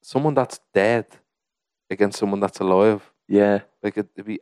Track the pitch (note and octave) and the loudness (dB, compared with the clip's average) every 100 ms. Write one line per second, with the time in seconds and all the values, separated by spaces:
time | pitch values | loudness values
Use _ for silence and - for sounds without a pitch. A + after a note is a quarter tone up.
0 | - C3 D3+ C#3 B2+ - _ - G#2 A#2 | -6 -2 0 0 -2 -8 _ 0 2 0
1 | G#2 _ _ _ _ _ _ _ _ F#2+ | -4 _ _ _ _ _ _ _ _ -2
2 | G2+ - G2+ G2+ G2 - F#2+ F#2+ G#2+ G#2 | -2 0 -4 -2 -4 -4 0 4 4 0
3 | - _ _ G2+ G2+ G2+ - _ G#2 G#2+ | -6 _ _ 2 4 2 -4 _ -6 -6
4 | G2 - G#2 G#2+ | -10 -12 -12 -6